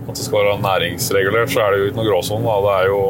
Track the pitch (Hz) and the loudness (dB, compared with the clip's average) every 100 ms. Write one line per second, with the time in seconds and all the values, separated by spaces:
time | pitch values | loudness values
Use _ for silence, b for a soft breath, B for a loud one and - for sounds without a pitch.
0 | - - - 107 101 101 101 92 85 85 | -12 -10 -4 0 0 0 0 0 -2 -4
1 | - 98 98 110 117 - 107 98 98 107 | -2 0 2 2 0 0 2 2 0 -2
2 | 110 95 - 104 117 104 101 98 95 101 | 0 0 0 -4 0 0 2 2 2 2
3 | 98 | 0